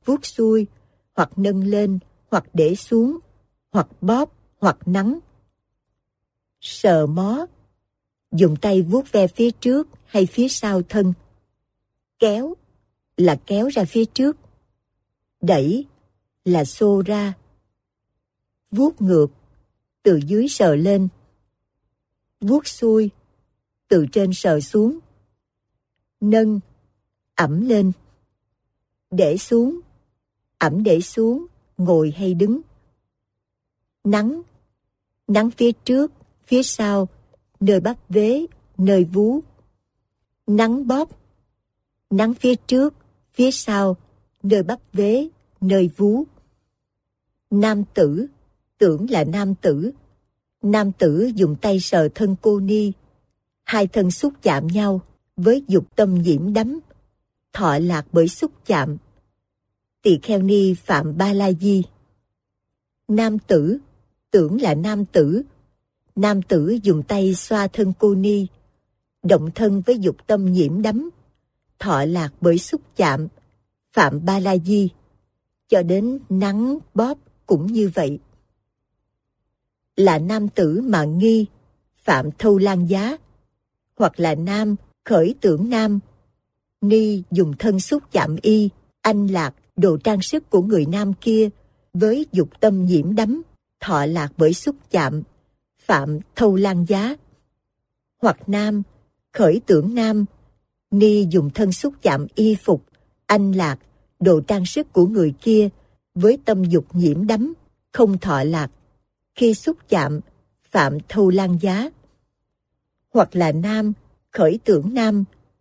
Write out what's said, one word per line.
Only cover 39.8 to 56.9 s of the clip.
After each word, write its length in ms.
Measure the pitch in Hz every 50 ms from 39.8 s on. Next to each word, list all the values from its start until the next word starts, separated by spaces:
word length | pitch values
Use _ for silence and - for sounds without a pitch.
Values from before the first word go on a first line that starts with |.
| _ _ _ _ _ _ _ _ _ _ _ _ _
Nắng 400 | - 208 214 226 226 233 277 277
bóp, 220 | 233 254 277 320 330 - - _ _ _ _ _ _ _ _ _ _ _ _ _ _ _ _ _ -
nắng 240 | 196 196 214 226 240
phía 220 | - - 247 254
trước, 380 | 226 _ - 254 254 277 294 - _ _ _ _ _ _ _ _
phía 180 | - 247 262
sau, 460 | 254 - - - 208 202 196 190 185 - _ _ _ _ _ _ _ _ -
nơi 200 | 196 214 202 180
bắp 160 | 170 240 - _ _ -
vế, 340 | 196 202 202 220 262 302 320 - _ _ _ _ _
nơi 280 | 190 185 196 196 180 170 -
vú. 260 | - 202 202 214 262 311 - _ _ _ _ _ _ _ _ _ _ _ _ _ _ _ _ _ _ _ _ _ _ _ -
Nam 340 | 208 202 208 220 214 202 202 - -
tử, 340 | 208 170 143 143 180 254 285 _ _ _ _ _ _ _ _ _
tưởng 320 | - 208 175 156 151 202 254
là 140 | 247 170 151
nam 320 | - 165 208 202 190 190
tử. 360 | - - - 143 143 170 240 277 _ _ _ _ _ _ _ _ _ _ _ _ _
Nam 300 | - 202 208 214 208 196
tử 400 | 185 - 185 160 147 165 226 254 220
dùng 200 | 202 190 151 151
tay 240 | - - 208 196 185
sờ 300 | 180 - - 175 156 151 -
thân 200 | - 220 196 196 -
cô 180 | - 220 208 202
ni, 320 | 196 196 214 214 208 202 190 - _ _ _ _ _ _ _ _ _ _ _ _ _ -
hai 180 | 233 214 202
thân 240 | 185 - 226 190 180
xúc 220 | 175 - - 285 277 -
chạm 260 | - 190 156 139 156
nhau, 340 | 160 175 208 208 202 190 185 - _ _ _ _ _ _
với 280 | - 175 220 240 277 277
dục 280 | - 190 175 - - _
tâm 260 | - 214 196 185 175
nhiễm 320 | 170 175 151 139 165 202 208
đắm, 260 | 220 220 240 285 320 - _